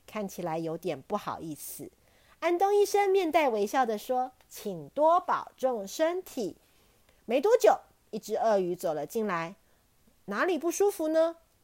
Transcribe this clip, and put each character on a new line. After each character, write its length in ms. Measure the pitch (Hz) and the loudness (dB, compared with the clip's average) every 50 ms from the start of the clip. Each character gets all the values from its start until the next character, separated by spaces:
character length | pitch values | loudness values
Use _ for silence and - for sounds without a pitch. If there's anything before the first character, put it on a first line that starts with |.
| _ | _
看 200 | - - 214 208 | -14 -10 -8 -8
起 140 | 190 - - | -8 -8 -8
来 160 | 175 170 156 170 | -8 -6 -6 -4
有 200 | 165 160 160 - | -4 -6 -6 -6
点 220 | - 180 151 135 135 | -6 -6 -6 -6 -6
不 120 | - 208 | -6 -6
好 240 | 202 - 165 117 82 | -6 -4 -6 -8 -8
意 160 | - 165 147 | -8 -12 -12
思。 360 | - - - - - 143 - _ _ _ _ _ _ _ _ _ - | -12 -12 -14 -14 -14 -14 -16 _ _ _ _ _ _ _ _ _ -4
安 180 | 311 339 349 349 | -2 0 2 2
东 160 | 392 403 415 | 2 4 4
医 120 | 415 403 | 4 4
生 240 | 392 - 403 403 392 | 4 4 2 4 4
面 200 | 381 392 359 320 | 4 2 2 2
带 200 | 285 339 302 262 | 2 2 2 2
微 160 | 220 208 202 | 2 0 -2
笑 180 | 220 - 269 262 | 0 0 0 0
地 140 | 220 220 208 | 0 -2 -4
说 340 | - - 254 254 254 269 - _ _ _ | -4 -4 -2 -2 -2 -4 -8 _ _ _
：“请 400 | - - - 208 185 165 143 139 | -18 -12 -10 -8 -8 -8 -10 -8
多 300 | - 277 302 320 339 359 | -2 2 4 4 4 4
保 320 | 359 - 226 143 - - - - | 2 0 -4 -4 -4 -8 -10 -4
重 280 | 247 262 247 220 190 | -2 -2 -2 -2 -6
身 360 | 196 - - 320 330 349 370 370 | -8 -4 -2 -2 0 -2 -4 -8
体。” 340 | - - 262 214 160 - _ _ _ _ _ _ _ _ _ _ _ _ _ _ | -8 -8 -6 -6 -6 -8 _ _ _ _ _ _ _ _ _ _ _ _ _ _
没 120 | - 233 285 | -2 0 2
多 160 | - 415 480 453 | 4 4 4 6
久， 200 | - - - - - _ _ _ _ _ | 8 6 6 6 2 _ _ _ _ _
一 80 | - 220 | -12 -10
只 180 | - - 214 | -8 -6 -4
鳄 220 | 220 196 226 208 202 | 0 2 2 2 2
鱼 160 | 185 175 180 | 2 0 -2
走 200 | 170 - 170 151 | -4 -2 -4 -4
了 100 | 151 147 | -4 -6
进 220 | 151 - 226 220 | -6 -4 -4 -4
来。 300 | 208 180 165 165 170 202 _ _ _ _ _ _ _ _ _ _ _ _ _ _ | -2 -2 -4 -4 -6 -10 _ _ _ _ _ _ _ _ _ _ _ _ _ _
“哪 220 | - 202 220 294 | -8 -4 -2 0
里 120 | 370 359 277 | 0 0 0
不 120 | 294 339 | -2 -2
舒 200 | 320 - 392 403 | 0 2 2 2
服 180 | 392 - 320 311 | 2 0 -2 0
呢 280 | 311 320 320 330 330 - _ _ _ _ | 2 2 2 2 0 -6 _ _ _ _